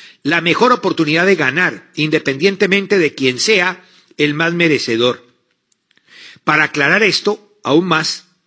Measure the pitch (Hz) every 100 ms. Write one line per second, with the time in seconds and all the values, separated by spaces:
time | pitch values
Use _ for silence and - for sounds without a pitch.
0 | - _ 143 170 170 - 247 240 185 165
1 | 151 160 190 175 131 151 175 104 _ -
2 | 151 151 143 135 196 196 196 196 190 202
3 | 147 - 131 123 214 202 180 180 _ _
4 | _ - 147 147 165 170 170 131 - 113
5 | 123 - _ _ _ _ _ _ _ _
6 | _ - - - - 156 147 147 143 196
7 | 214 - - - _ _ 120 156 180 160
8 | 160 - _ _